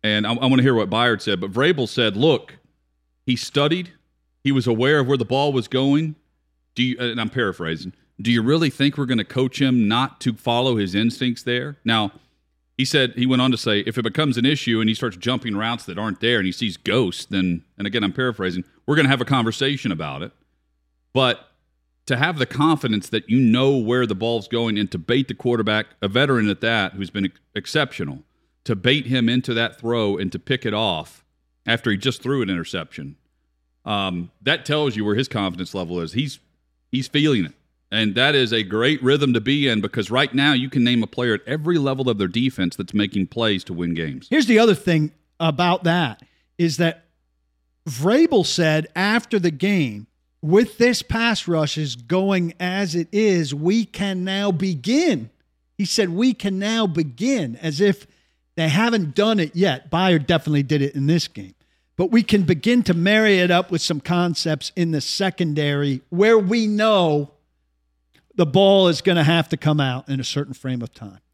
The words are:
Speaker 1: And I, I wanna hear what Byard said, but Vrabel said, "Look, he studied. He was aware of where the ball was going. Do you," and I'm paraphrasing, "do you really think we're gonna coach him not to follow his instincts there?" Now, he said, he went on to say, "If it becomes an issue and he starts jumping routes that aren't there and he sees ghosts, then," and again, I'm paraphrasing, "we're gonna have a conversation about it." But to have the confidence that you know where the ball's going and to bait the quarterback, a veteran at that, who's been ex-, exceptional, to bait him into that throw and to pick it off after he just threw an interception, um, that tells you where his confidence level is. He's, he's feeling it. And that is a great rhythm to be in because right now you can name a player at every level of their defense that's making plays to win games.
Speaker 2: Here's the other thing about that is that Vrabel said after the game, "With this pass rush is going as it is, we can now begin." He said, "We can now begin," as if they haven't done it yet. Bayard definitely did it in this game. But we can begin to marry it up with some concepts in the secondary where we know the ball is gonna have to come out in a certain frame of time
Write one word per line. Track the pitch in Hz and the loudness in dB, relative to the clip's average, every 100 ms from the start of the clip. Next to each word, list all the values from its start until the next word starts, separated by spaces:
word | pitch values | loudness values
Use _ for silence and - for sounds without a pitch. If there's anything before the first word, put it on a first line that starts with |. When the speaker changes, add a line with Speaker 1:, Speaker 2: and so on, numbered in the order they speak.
Speaker 1:
And | 107 107 107 | -2 -2 -2
I, | |
I | 120 127 | -2 2
wanna | 131 | 4
hear | 131 117 | 4 2
what | 98 | 0
Byard | 110 120 107 | 0 0 0
said, | - 95 | -2 -4
but | 98 | -4
Vrabel | 104 151 156 117 | 0 0 0 -2
said, | - 110 98 | 0 -2 2
"Look, | 156 131 - - _ _ _ _ _ _ - | 2 2 -4 -20 _ _ _ _ _ _ -4
he | 123 | -4
studied. | - 139 151 175 175 _ _ _ _ _ | -2 -2 0 -2 -6 _ _ _ _ _
He | 139 | 0
was | 135 120 | 0 0
aware | 113 131 151 | 2 2 2
of | 127 | 2
where | 135 | 0
the | 104 | 0
ball | 135 147 | 0 0
was | 135 110 | -2 -2
going. | 127 139 143 160 151 _ _ _ _ _ - | 0 2 2 0 -8 _ _ _ _ _ -4
Do | |
you," | 127 123 | -2 -2
and | 123 117 | -6 -4
I'm | 113 | -4
paraphrasing, | 131 107 87 82 82 90 - _ - | -2 -2 -2 -6 -6 -8 -16 _ -6
"do | 107 | 0
you | 117 | 0
really | 113 160 156 | 2 2 0
think | - 139 143 | 0 -2 0
we're | 127 | -2
gonna | 120 113 | -2 -2
coach | 131 131 - | -2 -4 0
him | 135 127 104 | 2 2 2
not | 113 131 - | 0 -2 -4
to | 123 | -6
follow | 110 - 117 131 113 | -4 -2 0 0 0
his | 95 | 0
instincts | 98 117 - 127 117 | 0 0 -2 -6 -4
there?" | 123 123 143 143 | -4 -4 -6 -8
Now, | 117 113 101 - _ _ _ _ _ - | -2 -2 -2 -8 _ _ _ _ _ -6
he | 131 | 0
said, | 151 127 123 | 0 0 0
he | 127 | 0
went | 127 | 2
on | 131 | 0
to | 120 | 0
say, | - 104 | -2 -2
"If | 107 117 | -2 -4
it | |
becomes | 113 - 156 117 | -4 -2 -2 0
an | 127 | 0
issue | 147 - 113 | 0 -2 0
and | 110 | 0
he | |
starts | 107 120 90 | -2 -6 -6
jumping | 120 127 120 101 | -6 -4 -6 -6
routes | 110 120 - | -6 -8 -10
that | 90 | -8
aren't | 110 90 | -8 -2
there | 117 120 | 0 0
and | 95 | 0
he | |
sees | 90 113 87 | -4 -6 -6
ghosts, | - 117 101 - - | -2 0 0 -4 -6
then," | 98 92 85 _ - | -2 -2 -2 _ -10
and | 101 | -6
again, | 113 | -4
I'm | 101 | -4
paraphrasing, | 90 127 113 92 90 - _ - | -4 -6 -4 -6 -6 -10 _ -2
"we're | 151 | 2
gonna | 139 | 2
have | 135 | 2
a | 123 | 0
conversation | 135 113 - 135 139 - | 0 0 -2 -2 -2 -4
about | 82 76 69 | -4 -6 -8
it." | 98 _ _ _ _ _ _ _ _ | -12 _ _ _ _ _ _ _ _
But | 131 127 120 _ _ _ _ _ _ - | 0 0 -2 _ _ _ _ _ _ -6
to | 123 | -2
have | 160 160 | 0 0
the | 127 | -4
confidence | 127 156 151 123 107 - | 2 2 2 0 -2 -2
that | 110 - | -6 0
you | 123 | 2
know | 123 120 135 139 | 4 4 4 2
where | 110 123 120 | 0 0 0
the | 95 | -2
ball's | 113 117 95 | -2 -2 -2
going | 117 117 104 | -2 0 -2
and | 104 | -2
to | 90 | -4
bait | 80 131 135 | 0 0 0
the | |
quarterback, | - 123 120 107 107 107 _ | -4 -2 0 0 -2 -4 _
a | 104 | -2
veteran | 113 139 123 104 | 0 2 2 2
at | 95 | 0
that, | 113 113 95 | -2 0 -2
who's | 95 92 | -6 -8
been | 101 95 | -4 -4
ex-, | _ _ 104 | _ _ -12
exceptional, | 92 151 139 - 76 131 _ _ _ _ | -4 -2 -2 -6 -10 -10 _ _ _ _
to | - 104 | -6 -2
bait | 123 147 120 | 2 0 0
him | 131 117 | 0 2
into | 127 127 | 0 0
that | 117 117 - | -2 -2 -4
throw | 117 117 104 98 | -2 0 0 0
and | 95 | -4
to | 90 | -6
pick | - 131 113 | -6 -4 -2
it | |
off | 104 110 80 80 - _ _ _ _ - | -2 -2 -4 -8 -20 _ _ _ _ -2
after | 117 117 | 0 0
he | 101 | 0
just | 127 - | -2 -4
threw | 123 139 | -4 -2
an | 101 | -2
interception, | 90 82 92 78 - 69 76 _ _ _ _ _ _ - | -4 -4 -8 -10 -12 -14 -16 _ _ _ _ _ _ -6
um, | 104 95 90 87 _ | -4 -4 -6 -8 _
that | 101 165 - | -4 -2 -2
tells | 151 147 107 | -2 -2 -2
you | 104 | -2
where | 104 | -2
his | 135 | -2
confidence | 110 98 85 90 | -4 -4 -6 -8
level | 98 85 87 | -8 -6 -6
is. | 82 | -4
He's, | 101 147 - _ _ _ _ _ | -4 -6 -10 _ _ _ _ _
he's | 143 131 | -6 -2
feeling | 147 151 123 80 | 0 2 2 -2
it. | - _ _ _ | -8 _ _ _
And | 107 107 98 | -2 0 0
that | 139 143 | 2 2
is | 120 | 0
a | 113 | -2
great | 98 107 127 147 | -2 0 0 0
rhythm | 127 143 139 117 | 0 2 2 0
to | |
be | 110 147 139 | 0 0 2
in | 107 | 0
because | 107 123 95 | -2 -4 -2
right | 123 143 127 | 0 0 2
now | 143 | 2
you | 131 131 | 2 0
can | 131 | 0
name | 120 120 | 2 2
a | 107 | -2
player | - 123 104 | -2 -2 -2
at | - | -4
every | 151 156 175 | -6 0 0
level | 139 135 127 | 0 -2 -2
of | 104 | 0
their | 95 | -2
defense | 104 127 110 87 - | 0 -2 -2 -4 -4
that's | 92 | -4
making | 104 101 101 90 | -2 -2 -2 -4
plays | 117 113 98 - | -2 -2 -2 -4
to | |
win | 85 87 | -6 -4
games. | 82 80 67 - | -4 -6 -8 -2
Speaker 2:
Here's | 302 226 | 0 4
the | 220 | 4
other | 226 190 | 4 2
thing | - 160 151 _ _ _ | 0 0 -2 _ _ _
about | 165 147 180 180 175 | -2 0 0 0 0
that | 175 143 104 _ _ _ - | 0 -2 -6 _ _ _ -2
is | 170 135 | -2 2
that | 165 165 _ _ _ _ _ _ _ _ - | -2 -2 _ _ _ _ _ _ _ _ -14
Vrabel | 120 165 254 330 226 170 | -2 2 4 6 4 2
said | - 160 156 160 - | 2 2 2 -2 -2
after | 196 226 - 208 | 0 0 0 0
the | 175 | 0
game, | 143 190 196 135 104 110 _ _ _ | 0 0 2 0 -4 -14 _ _ _
"With | 156 190 240 - | 2 4 4 2
this | 240 247 | 2 2
pass | - 226 233 214 - | -4 -2 0 0 0
rush | 165 147 156 | 0 0 -2
is | 147 120 | -6 -8
going | 117 180 196 190 170 - | -2 0 2 0 -2 -4
as | 180 190 196 170 | -4 -2 -2 -4
it | 160 | -2
is, | 208 214 180 147 143 | 0 2 2 0 -2
we | 165 226 214 | 0 0 0
can | - 202 185 185 | -4 -4 -4 -4
now | 190 202 | -2 0
begin." | 170 190 156 147 269 349 160 110 _ _ _ _ - | 0 -2 -4 0 2 2 0 -6 _ _ _ _ -6
He | 196 | -2
said, | - 190 | 0 0
"We | 170 254 | 2 0
can | 226 202 190 | 0 -4 -4
now | 202 226 208 | -2 0 0
begin," | 160 151 120 240 262 135 113 | -2 -4 -4 -2 -2 -2 -6
as | 165 143 | -6 0
if | 202 190 - _ _ _ _ - | 2 0 -8 _ _ _ _ -4
they | 160 | 0
haven't | 151 233 226 156 165 | 2 2 0 0 0
done | 214 214 | 2 2
it | 156 170 | 0 0
yet. | 190 131 - | 0 0 -2
Bayard | 165 185 165 139 | 0 4 2 2
definitely | 165 160 147 | 0 2 0
did | 135 151 | 2 0
it | 139 139 | 0 0
in | 139 | 2
this | 170 - | 2 0
game. | - 95 _ _ _ _ - | -12 -18 _ _ _ _ -4
But | 185 | 2
we | 233 | 2
can | - 208 | 4 2
begin | 165 165 226 240 | 2 2 2 2
to | 208 | 2
marry | 170 180 214 214 190 | 2 4 4 4 4
it | 180 | 4
up | 175 185 | 2 2
with | 170 | -4
some | - 151 | -2 -4
concepts | - 175 175 - 165 151 - - | 0 0 0 0 -2 -4 -6 -2
in | 165 | 0
the | 151 | -2
secondary | - - 190 - 170 147 147 143 143 127 _ | -4 -2 -2 0 -2 0 0 0 0 -2 _
where | 175 214 226 | 2 6 6
we | 185 233 214 | 4 0 0
know | 208 220 208 170 147 143 _ _ _ _ _ _ _ _ _ _ - | 2 4 4 4 2 -2 _ _ _ _ _ _ _ _ _ _ 0
the | 160 | 2
ball | 156 196 196 180 | 6 8 8 6
is | 156 | 4
gonna | - 175 | 2 4
have | 147 170 151 | 4 4 0
to | 160 | -2
come | 151 151 | 0 2
out | 135 127 - | 0 -2 -4
in | 135 | -6
a | |
certain | 127 143 139 | -4 -6 -6
frame | 127 131 123 | -8 -6 -6
of | 117 | -8
time | - 104 98 _ | -12 -18 -18 _